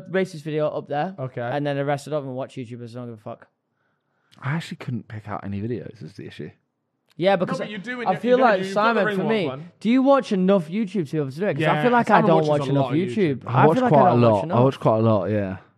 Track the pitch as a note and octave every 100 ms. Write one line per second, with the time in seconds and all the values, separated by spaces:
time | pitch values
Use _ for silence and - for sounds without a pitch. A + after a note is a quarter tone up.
0 | - F#3 F#3 E3 D#3 D3+ D3+ D3 G#2 C#3+
1 | E3+ F#3+ C3 B2+ A#2+ C#3+ D3 C#3 C#3+ C#3+
2 | C#3 D3+ C3+ B2+ C3 - A#2 A#2+ A#2+ A#2+
3 | A#2+ A2+ A#2 A#2+ _ _ _ _ _ _
4 | _ _ _ _ C3 D#3+ - E3+ - A#2
5 | - G#2+ G#2+ G#2 G2+ G2+ A2 A2 - -
6 | D#2 - - - D2+ - _ _ _ _
7 | _ - F3+ G3 F#3+ F3 G#3+ G#3+ G3 B3
8 | A#3 F#3+ A#3 B3 B3+ G3 F#3+ G3 A3 A3
9 | G#3 G3 - A3 D#3+ C3 E3+ - G#3 B3+
10 | C4 C#4 - G3 F#3 G3+ D#3 G3 G#3 G#3+
11 | D3 D#3 C#3 C3+ G3+ D3 D#3 D3+ B3 A#3+
12 | A3+ G3 E3+ D#3+ D3+ D3 C3+ C#3 C3 C#3+
13 | F#3 G#3+ F3 B2 - B2+ G3+ B3+ B3 C#3+
14 | B2+ A#2+ A#2 G#2 D#3 A#2+ C3 C3 C#3+ A2
15 | A2+ G#2+ F2+ G#2+ G2 F#2 -